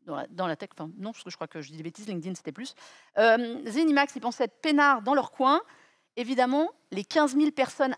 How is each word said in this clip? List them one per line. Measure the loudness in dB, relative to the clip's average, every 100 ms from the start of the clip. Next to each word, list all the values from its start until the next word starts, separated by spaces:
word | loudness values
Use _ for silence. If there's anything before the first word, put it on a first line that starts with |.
| -12
dans | -10
la, | -8
dans | -6 -6
la | -6
tech, | -10 -14
enfin | -14 -12
non, | -12
parce | -12
que | -16
je | -12
crois | -12
que | -12
je | -14
dis | -14
des |
bêtises, | -14 -12 -10
LinkedIn | -8 -8
c'était | -10 -12
plus. | -12 -14 -16 -20 -20 _ 2
Euh, | 4 4 0 -8 -6
Zenimax, | 0 2 4 2 -2
ils |
pensaient | -6 -2
être | -4 _
peinards | 0 4 4 2
dans | 2
leur | 0 0
coin. | 0 2 2 0 -14 _ _ _ -8
Évidemment, | -2 0 2 2 0 -4 _
les | -10
quinze | -2 2 2 4
mille | 2
personnes | 2 -2 0 -2